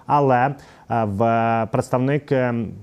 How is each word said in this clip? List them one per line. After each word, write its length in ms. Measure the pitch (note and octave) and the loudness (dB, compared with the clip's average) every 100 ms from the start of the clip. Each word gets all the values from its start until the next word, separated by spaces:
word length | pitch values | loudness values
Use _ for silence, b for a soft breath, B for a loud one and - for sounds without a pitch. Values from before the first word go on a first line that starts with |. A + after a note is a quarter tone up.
| B | B
але, 500 | D3 C#3 B2 C3+ C#3+ B B B | 2 4 4 2 -2 B B B
е, 140 | A#2 G#2+ | -2 -2
в-, 640 | G2 A2+ A2+ A2+ A2+ A2 | 0 0 2 0 0 -2
представник, 600 | C3 B2 B2+ B2+ C#3+ - | -4 -2 -2 0 -2 0
е, 240 | C3+ B2+ A#2 G2 F#2+ | 0 0 -2 -6 -10